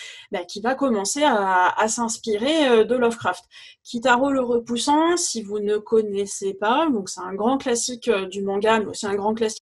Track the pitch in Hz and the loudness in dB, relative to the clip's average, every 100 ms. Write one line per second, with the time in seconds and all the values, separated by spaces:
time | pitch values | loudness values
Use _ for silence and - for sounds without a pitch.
0 | - - - 190 175 208 226 262 277 214 | -16 -18 -10 -8 -8 -4 -2 0 0 0
1 | 190 - 294 220 190 185 180 - 214 226 | -2 2 2 4 2 4 4 2 0 0
2 | 226 - 226 208 262 320 277 233 220 247 | -4 -4 -4 -2 0 2 4 4 4 2
3 | 233 226 185 180 - - - - - 240 | 0 0 -4 -4 -8 -20 -20 -20 -12 -2
4 | 254 247 277 269 240 240 233 240 285 302 | 2 4 2 0 0 -2 -2 -2 2 4
5 | 330 349 - 226 196 208 202 208 214 226 | 4 2 -2 -6 -6 -4 -2 -2 2 2
6 | 214 196 202 - 196 196 208 262 320 226 | 2 -2 -4 -4 -6 -2 0 2 2 0
7 | 185 - 180 196 220 269 269 233 - 240 | -4 -10 -8 -2 0 0 0 -2 -4 -4
8 | 240 202 190 196 196 196 214 226 190 180 | -2 -2 -2 -6 -4 0 2 2 0 -6
9 | 208 202 202 220 220 - _ | -6 -2 -2 -2 -2 -6 _